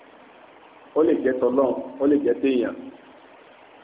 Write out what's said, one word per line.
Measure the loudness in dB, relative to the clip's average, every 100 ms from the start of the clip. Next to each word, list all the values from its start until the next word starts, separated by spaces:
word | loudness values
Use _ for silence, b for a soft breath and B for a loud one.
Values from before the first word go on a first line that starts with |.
| -20 -20 -20 -20 -20 -20 -20 -20 -6
Ó | 0
lè | 2
jẹ́ | 2 0
tọ́lọ́run, | 0 0 2 0 -2 -8 -2
ó | 2
lè | 2
jẹ́ | 2
téèyàn. | 0 0 0 -2 -6 -16 -20 -20 -20 -20 -20 -20 -20 -20 -20